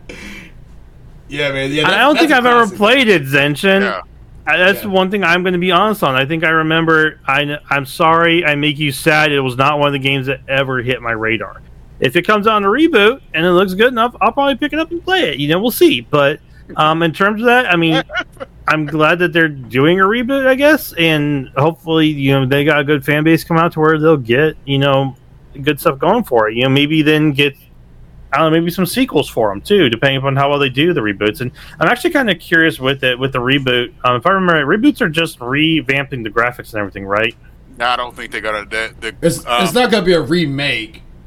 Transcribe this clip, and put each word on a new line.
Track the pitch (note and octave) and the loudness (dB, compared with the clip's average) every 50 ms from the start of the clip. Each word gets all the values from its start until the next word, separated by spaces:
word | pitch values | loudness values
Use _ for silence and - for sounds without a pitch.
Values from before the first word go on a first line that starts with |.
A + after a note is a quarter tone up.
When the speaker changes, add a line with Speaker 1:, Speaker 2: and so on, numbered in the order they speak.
| - - - - - - - - - - - - - - - - - - - - - - - - - | -20 -20 -18 -18 -16 -18 -18 -18 -20 -20 -20 -20 -20 -20 -20 -20 -20 -20 -20 -20 -20 -20 -20 -20 -20
Speaker 1:
Yeah, | - C3 D3 D3 C#3 C3+ | -14 -8 -4 -4 -4 -4
man. | C3+ C3+ C#3 C#3+ | -4 -6 -4 -2
Yeah, | D3+ D3+ | 0 0
Speaker 2:
I | F3+ | 0
Speaker 1:
that's, | F#3+ | 2
Speaker 2:
don't | G#3 A#3+ C#4 D4+ | 2 2 2 4
Speaker 1:
that's | E4+ E4+ | 2 2
Speaker 2:
think | D4 D4+ | 2 2
Speaker 1:
a | |
Speaker 2:
I've | B3+ A#3 | 2 2
ever | B3 A#3+ A#3+ | 4 4 4
Speaker 1:
classic. | A#3 G3+ F#3 | 2 0 0
Speaker 2:
played | - G#3 G#3+ B3 C#4 C4 A3 | 0 2 2 4 4 4 4
it, | G3 E3 C#3 | 2 2 2
Zenshin. | C3 C#3 C#3+ C#3 D3 D3 C#3 - G3 G3 G3 | 0 0 0 2 0 -2 0 0 2 2 2
Speaker 3:
Yeah. | G3 A2 G2+ F2+ E2+ - - - - - - - - | 2 -2 -4 -6 -10 -14 -20 -20 -20 -20 -20 -12 -4
Speaker 2:
Uh, | D3+ D3+ E3 | -2 0 2
that's | F#3 F#3+ G3 - - | 2 2 2 0 -4
Speaker 1:
Yeah. | G#3 | -2
Speaker 2:
one | F#3+ F#3+ F#3 F#3+ | 0 0 0 0
thing | G3+ G#3 F#3 | -2 -2 0
I'm | E3 E3+ F3+ F3+ | 2 2 2 0
gonna | F#3 F3+ F3 | 0 -2 0
be | F3 F#3 | 0 2
honest | F3+ F3 G3+ A3 G#3 G3 - | 2 2 2 0 0 0 0
on. | C#3+ C3 | 0 0
I | C3 C3+ | 0 0
think | C3+ E3 D#3+ E3+ | -2 -2 -2 0
I | D#3+ | 0
remember, | D#3+ D#3+ D#3 D#3+ D#3 E3 E3 D#3+ D#3+ D#3 D#3 D#3 - - - | 2 2 2 2 2 2 2 2 2 2 2 0 -2 -6 -4
I, | - C3+ C#3+ D3 C#3+ D3 D3 - - | -2 -2 -2 0 -2 -6 -8 -6 -4
I'm | C#3 C#3+ C3+ | -4 -4 -4
sorry | C3+ - - E3+ D#3+ E3 E3 E3+ E3+ E3 E3+ E3+ | -6 -4 0 2 2 4 4 2 2 2 2 0
I | D3+ D3 | 0 -2
make | C#3+ C#3+ D3+ D3 C#3 | 0 0 -2 -2 -2
you | D#3 D3 C3 | -4 -4 -4
sad, | - - E3 D3+ D3+ D3+ D3+ D3 | -2 0 0 2 2 2 2 0
it | C#3 | 0
was | C3+ C3 A#2+ | -2 -2 -2
not | B2 C3+ C#3+ D3+ D3 | 0 0 0 2 2
one | D3 C#3+ | 0 0
of | C#3 | 0
the | C#3 | 0
games | C3+ C3+ C#3 C#3 B2+ | -2 -2 -2 -2 -2
that | C3+ C3+ - - - | -4 -6 -8 -6 -4
ever | C3+ C3+ C#3 C3 C3 B2+ A#2 | -2 -2 -2 -2 -2 -4 -2
hit | B2+ C3 A#2 | -2 -4 -4
my | A#2+ A#2 A2+ | -4 -6 -6
radar. | G#2+ A2 A2 A2+ G#2+ G2+ G2 G#2 - - - - - - - - - | -4 -2 -2 -2 -2 -4 -8 -14 -18 -20 -20 -20 -20 -20 -20 -10 -4
If | - B2 C3 | -2 0 0
it | F3 E3+ | 0 0
comes | - G#3+ G#3 G3 | 0 0 0 2
out | A3+ A3 | 2 0
on | G#3 G3+ | 2 2
a | G3 | 0
reboot | G#3+ C4+ D#4+ E4+ D#4+ G#3+ G3+ G#3+ C4 C4+ - - - | 2 2 2 4 4 4 4 4 2 0 -6 -10 -6
and | D#3+ D#3+ | -2 0
it | F#3 F3 | 2 4
looks | F3 G3 F#3+ F#3 | 4 2 2 0
good | F#3 A3+ B3+ B3+ | 0 0 0 2
enough, | A3+ A3+ B3 A#3 - | 0 -2 -2 -2 0
I'll | - A3+ A#3 | -2 -2 0
probably | C#4+ C#4 C#4 C#4 | 0 0 0 0
pick | - D4 C#4+ - | -2 -4 -4 -4
it | D4+ | -4
up | D#4+ - | -6 -4
and | F4 E4+ - | -6 -8 -4
play | F4+ F#4 F#4 C#4+ E3+ | -2 0 0 0 -2
it. | C#3+ C3 | -4 -4
You | D3 C#3+ | -2 0
know, | D#3+ F#3 | 0 0
we'll | G#3+ B3 | 0 -2
see. | - - F4+ E4 D#3 A#2+ A#2 | 0 4 4 4 4 2 -4
But, | - - D3 C#3+ C#3 D#3 - - - - - - - - | -2 0 2 2 2 0 -2 -8 -20 -20 -20 -20 -12 -2
um, | - D#3 D#3 D#3+ E3 E3+ | 0 2 2 2 2 0
in | E3 C#3+ | -2 0
terms | - G3 G3+ A3 G#3 | 0 0 0 0 0
of | A#3 | 2
that, | B3 A#3+ B3 B3+ G#3 F3 | 2 2 2 2 2 0
I | |
mean, | E3+ E3 E3 D#3+ C4+ C4 - - F4+ F4+ - - | 0 2 2 0 0 -2 -4 -8 -10 -10 -10 -12
Speaker 3:
<laughs> | - C4 - - - - - | -18 -18 -18 -18 -12 -4 -2
Speaker 2:
I'm | D3+ D#3 D3+ | -2 -2 -2
glad | D3 D3+ D#3 D#3 D#3 F3 F3 | -4 -2 0 2 2 2 2
that | F3+ E3+ D#3 | 0 0 2
they're | E3+ E3 D#3 | 2 0 0
doing | D3 C#3 B2+ A2 G#2+ B2+ C#3 D#3 F3+ F#3+ | 0 -6 -12 -4 0 2 4 4 4 4
a | F#3+ | 2
reboot, | G3 A3 A#3+ B3 A3+ C#4 C#4 C4 | 2 2 0 -2 -2 -2 0 2
I | C4 C4 | 2 2
guess, | B3+ C#4+ D4 D#4 C4+ - - - | 4 4 2 2 2 0 -6 -4
and | - E3 E3 D#3+ D3+ D3 D3 D3 C#3 B2+ - - | -2 0 2 2 0 0 -2 -2 -4 -6 -6 -2
hopefully, | C3 C#3 E3 E3 - - D#3+ D#3+ D#3+ D#3+ D#3 | 0 0 0 0 -2 -4 -2 0 2 2 2
you | D3+ C#3+ C#3 C3+ C3+ | 0 0 0 2 2
know, | C3+ C3+ | 2 2
they | B2+ C#3 C#3+ D3 | 2 0 0 2
got | D#3 D3+ D3 | 2 2 2
a | D3 | 2
good | C#3 D3+ C#3+ C3+ | 0 0 -2 0
fan | - D3 D3+ D3+ | 0 0 0 2
base | D#3+ E3 D#3+ - | 2 2 2 0
come | - E3+ E3 | 0 0 0
out | E3 E3+ - | 0 0 0
to | D#3+ | 0
where | D#3 D#3 D#3+ D#3 | 2 2 2 2
they'll | D3+ D#3+ E3 | 4 2 2
get, | C#3+ A#2+ A2+ A#2 C3 D3+ D#3 D3 - - | 2 2 0 0 2 2 0 -2 -4 -6
you | C#3 C#3 C#3 | -4 -2 0
know, | C#3 C#3+ C3+ C3+ C3+ C3+ B2+ - - - - - - - - C#3+ C3+ | 2 2 2 2 0 -2 -6 -12 -20 -20 -20 -20 -20 -20 -14 -8 -2
good | D3 D3+ C#3 | -2 -2 0
stuff | - F3 C#3+ C3+ | 0 -2 -2 0
going | D3+ E3 G#3 B3 G#3+ | 0 0 0 0 0
for | - C3 A2+ G#2+ G#2+ | 0 2 2 2 2
it. | A2+ | 0
You | A#2 B2+ | 0 2
know, | C3+ | 2
maybe | C3 C#3+ C#3+ D3 D#3+ D#3 D3 | 4 2 2 2 2 2 2
then | D3 D#3 D3+ D3+ D#3 C#3 | 4 4 2 2 0 2
get, | C3 C#3+ C#3+ C3+ _ - - - - - - - - - - - - - - - | 2 0 0 -2 _ -20 -20 -20 -20 -20 -20 -20 -20 -20 -20 -20 -20 -12 -4 -2
I | C#3 | 0
don't | D#3+ D#3+ D#3 | 2 2 2
know, | E3 | 2
maybe | E3+ E3+ E3+ | 0 0 -2
some | - F#3 | -2 -2
sequels | E3+ - A#3+ C4 - - D#3 B2+ - | -2 0 -2 -2 0 0 -2 -2 -2
for | - C3 A2+ G#2 G2 | -2 -2 -2 -2 -2
'em, | G2+ | -4
too, | - - G#3 G3+ E3+ B2 | -2 0 2 4 4 4
depending | - - - C#3 C3+ C3+ | 2 2 2 2 0 0
upon | C3 C#3 C3+ | -2 -2 0
how | C3+ C#3 C#3+ | 0 0 0
well | C#3+ C#3 | 2 0
they | C#3 C3+ | 0 -2
do | C3 C3+ D3+ F3+ F3 | 0 0 0 0 0
the | D3 | 0
reboots. | A2 G#2+ G2+ G2 G#2 G#2+ G#2+ - B2+ | -2 -2 -2 0 0 -2 -2 -2 -8
And | B2+ - - - - - - | -10 -10 -12 -20 -16 -6 -2
I'm | D#3 F3 | 0 0
actually | A#3 A#3 - F4 | 0 0 -2 -2
kinda | E4+ D4 C4 G#3+ F3 | 0 0 0 0 -2
curious | - - - F3 E3 D#3+ D#3+ C3+ C3 | -4 -4 -2 0 2 2 2 0 -2
with | B2+ C3 C#3 C3+ - | -2 -2 -2 -2 -2
it, | B2+ B2 A#2+ | -2 -2 -2
with | C3 C3+ C3 | -4 -4 -4
the | B2+ | -4
reboot. | A#2+ B2+ C3+ C#3+ C3+ C3 B2 B2 B2 A2+ - - - | -2 0 0 0 0 0 0 0 -2 -4 -8 -4 -2
Um, | B2+ B2 | 0 0
if | B2 A#2 | 0 0
I | F3 | 0
remember | G3 F#3+ F#3 F3 E3+ D#3 C#3 | 0 0 2 2 0 0 0
right, | C3+ F3 G#3+ | 0 -2 2
reboots | A#3 D4 - - | 2 0 0 0
are | A#3+ F3+ | -2 -4
just | D3 D#3+ E3 D#3+ - - | -2 -2 -4 -4 -6 -10
revamping | B2 A#2+ B2+ D3 D3+ D#3+ D#3+ D#3 C3 B2+ C3+ C#3 C#3 C3+ C#3+ B2 A2 | -8 -4 -2 0 0 0 0 -2 -2 -2 -2 -4 -4 -6 -8 -10 -10
the | A#2 | -6
graphics | - A#2 A#2 A#2+ B2 - A2+ - - | -4 -2 -2 -2 -4 -8 -16 -12 -8
and | G#2+ | -8
everything, | G#2 F#2+ F#2 G2+ G2 | -8 -8 -8 -10 -8
right? | G2 G2+ G#2 A2 A#2 - - - - - - - - - - | -4 -2 0 -2 -2 -4 -8 -20 -20 -20 -20 -20 -20 -12 -6
Speaker 3:
No, | A#2+ | -4
I | B2 B2 | -2 -2
don't | B2 B2 A#2+ A#2 | -2 -6 -8 -10
think | B2 A#2+ G#2+ A#2 | -14 -16 -10 -10
they're | A2+ | -8
gonna, | G2+ A2 G#2+ G#2 G2+ G#2 | -6 -6 -6 -6 -8 -8
the, | A2 A2 A2 A2 A2+ - | -8 -8 -8 -8 -10 -12
the, | - A2 G#2+ - - | -12 -12 -10 -4 -2
Speaker 1:
It's, | E3+ D3 - - | -2 -2 -4 -6
Speaker 3:
um, | - A#2+ A#2+ - | -4 -2 0 0
Speaker 1:
it's | - D3+ | 0 0
not | A#3+ B3+ A3+ A3 | 0 0 0 0
gonna | G#3 F3 | 0 0
be | F3+ F3+ | 2 0
a | D#3+ | 0
remake. | C#3+ - E3 F3+ E3 C#3+ C3+ C#3 C#3+ C#3+ B2+ A2+ A2 G#2+ - - - - - - - | 0 0 -2 -2 -2 -2 -4 -4 -4 -4 -4 -6 -8 -10 -14 -20 -20 -20 -20 -20 -20